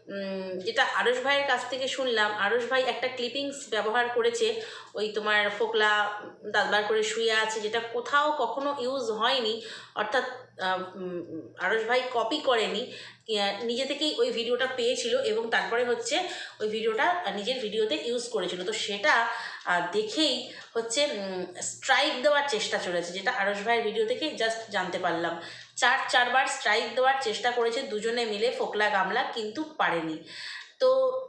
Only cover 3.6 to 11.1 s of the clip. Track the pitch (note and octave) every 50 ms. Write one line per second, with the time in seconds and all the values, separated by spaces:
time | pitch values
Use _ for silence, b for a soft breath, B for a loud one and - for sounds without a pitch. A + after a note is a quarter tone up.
3.6 | - - - G#3+ G3+ A3 G#3+ B3 A#3+ A#3+ A#3+ B3 A3+ A#3 A#3 A3+ A3+ A3 A#3 A3+
4.6 | A3 B B B B B B G3+ G#3 G#3+ G#3 G#3+ G#3 G#3+ G#3+ G#3 G#3 G#3 G3+ -
5.6 | A#3 G#3+ A3+ A3 G#3+ G#3+ G#3 G#3 G#3 G3+ - - - - - - - G#3+ G#3 G#3+
6.6 | G3 F#3 G3 G#3 G#3 G#3+ A3 A3 G#3+ G#3+ - A#3 A3+ A3+ A3 A3 A3 A3 A3+ A#3
7.6 | G#3 G#3+ G#3+ A#3 A#3 - - A#3+ A#3 - - C#4+ D4 D4+ D4+ D4+ B3 A3+ - C#4+
8.6 | C#4 C#4+ C#4 - B3 B3 C4+ C#4 B3 A3 G#3+ A3 A3 A#3+ C4+ C4+ A#3 G#3+ A3 A3
9.6 | B B B B B B B - - - - B3+ - - - - - - - -
10.6 | F#3 F#3 F#3 F#3 F#3 - - G3+ F#3 F3+